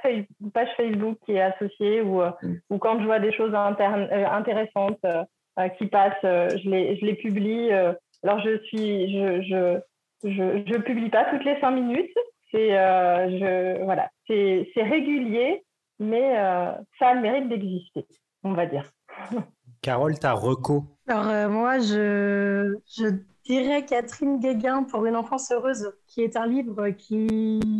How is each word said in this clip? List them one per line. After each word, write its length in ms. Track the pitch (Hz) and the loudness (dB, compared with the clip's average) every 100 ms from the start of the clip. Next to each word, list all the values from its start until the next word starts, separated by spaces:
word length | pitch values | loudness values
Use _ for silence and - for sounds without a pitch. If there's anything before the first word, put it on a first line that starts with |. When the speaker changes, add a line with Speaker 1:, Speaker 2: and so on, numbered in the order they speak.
Speaker 1:
Fa-, 80 | 269 | -2
une 400 | 226 202 - 208 | -2 -6 -10 -4
page 160 | 233 233 - | -2 -2 0
Facebook 420 | 233 208 220 220 | -2 0 -2 -4
qui 80 | - | -2
est 80 | 196 | 2
associée 600 | 190 190 202 - 208 220 | 2 0 -6 -2 0 2
où, 180 | 208 185 | 2 2
euh, 100 | 175 175 | 0 -2
Speaker 2:
Mm. 120 | 175 175 - | -8 -8 -6
Speaker 1:
où 80 | 196 | -2
quand 200 | 226 233 | 0 0
je 40 | |
vois 160 | 214 220 | 2 2
des 120 | 208 | 2
choses 220 | 214 220 | 0 0
inter-, 540 | 208 202 202 202 208 202 | 0 0 2 0 0 -2
euh, 140 | 202 202 | 0 0
intéressantes, 680 | 208 220 214 214 202 196 214 | 0 0 -2 -2 0 -2 0
euh, 180 | 185 165 185 _ _ - | -2 -2 -4 _ _ -4
euh, 100 | 185 | -4
qui 180 | 185 202 | -2 0
passent, 260 | 202 196 - | 4 4 2
euh, 240 | 190 175 180 180 | 2 2 2 0
je 60 | 190 | 0
les, 300 | 185 180 202 | 0 0 0
je 80 | 208 | -2
les 80 | |
publie. 560 | 202 226 202 208 226 233 | -2 -2 -2 0 0 2
Euh, 220 | 196 175 175 _ - | 4 2 0 _ -6
alors, 180 | 185 208 | -2 0
je 180 | 214 214 | 0 -2
suis, 480 | 214 220 214 202 185 | -4 -4 -2 0 0
je, 300 | 196 196 180 | 0 0 -2
je, 380 | 190 185 180 180 - _ _ _ 208 | -2 0 2 0 -4 _ _ _ -6
je, 360 | 196 185 202 202 | -2 0 -2 -2
je 120 | 233 | -4
publie 320 | 233 233 226 | -2 -2 0
pas 140 | 220 311 | 2 2
toutes 140 | 285 | 0
les 140 | 277 285 | -2 0
cinq 100 | 262 | 0
minutes. 420 | 262 240 254 359 480 480 _ - | 0 0 -2 -2 -4 -4 _ -4
C'est, 260 | 220 220 196 | 0 2 4
euh, 600 | 190 185 180 175 185 185 | 4 4 4 2 2 0
je, 460 | 196 185 185 185 | 0 0 0 -2
voilà, 260 | 190 185 - _ - | -2 -2 -2 _ -2
c'est, 420 | 214 196 185 - | 0 2 2 0
c'est 80 | - | -2
régulier, 840 | 214 311 277 294 240 226 254 392 _ _ _ - | 0 0 0 -2 0 0 0 -2 _ _ _ -8
mais, 400 | 214 226 269 233 | -2 0 2 2
euh, 340 | 190 180 180 - 202 - | 2 0 -2 -6 -10 2
ça 100 | 254 | 4
a 60 | |
le 60 | 254 | 4
mérite 280 | 220 269 254 | 2 0 -2
d'exister, 580 | 226 196 185 - 156 - _ _ _ | -4 -4 -6 -8 -12 -12 _ _ _
on 100 | 190 | -4
va 140 | 175 170 | -2 -2
dire. 240 | 143 143 _ - - - | -4 -8 _ -20 -16 -8
<laughs> 520 | 233 - _ - - | -8 -8 _ -20 -8
Speaker 3:
Carole, 360 | - 123 151 151 | -2 0 0 0
ta 140 | 143 | 0
reco ? 520 | 113 113 127 127 143 147 _ - | 0 0 0 0 -2 -2 _ -4
Speaker 4:
Alors, 200 | 220 208 | -2 0
euh, 200 | 214 208 | 0 0
moi, 300 | 214 240 262 | 0 2 2
je, 960 | 220 208 208 202 202 202 202 202 202 208 _ - | 2 0 0 0 0 0 0 0 -2 -4 _ -4
je 100 | 220 190 - _ | -2 -2 -6 _
dirais 400 | - 254 262 294 | -2 0 2 0
Catherine 560 | 285 240 240 - 277 277 | 0 -2 -2 -4 -2 0
Guéguin 420 | 262 233 254 269 | 0 0 0 0
pour 240 | 269 220 226 | -2 -2 0
Une 80 | |
enfance 380 | 233 226 262 262 | 0 -2 -4 -2
heureuse, 400 | 240 254 240 208 - _ | -2 0 -2 -6 -10 _
qui 140 | - | -4
est 140 | 226 226 | -2 0
un 100 | 233 | 0
livre 440 | 262 240 202 208 | 0 -2 -2 -4
qui 720 | 196 - 214 220 220 220 220 220 | -4 -4 -2 0 0 0 0 0